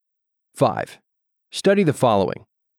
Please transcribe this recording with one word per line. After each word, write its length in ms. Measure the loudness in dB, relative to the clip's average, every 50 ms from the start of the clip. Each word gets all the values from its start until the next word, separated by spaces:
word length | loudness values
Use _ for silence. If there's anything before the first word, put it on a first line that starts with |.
| _ _ _ _ _ _ _ _ _ _ _
Five. 460 | -2 -2 -2 0 -4 -8 -10 -14 -20 _ _ _ _ _ _ _ _ _ _
Study 320 | -14 -2 0 2 2 2 2
the 100 | 0 0
following. 520 | 0 0 2 2 2 0 -2 -4 -8 -14 _ _ _ _ _ _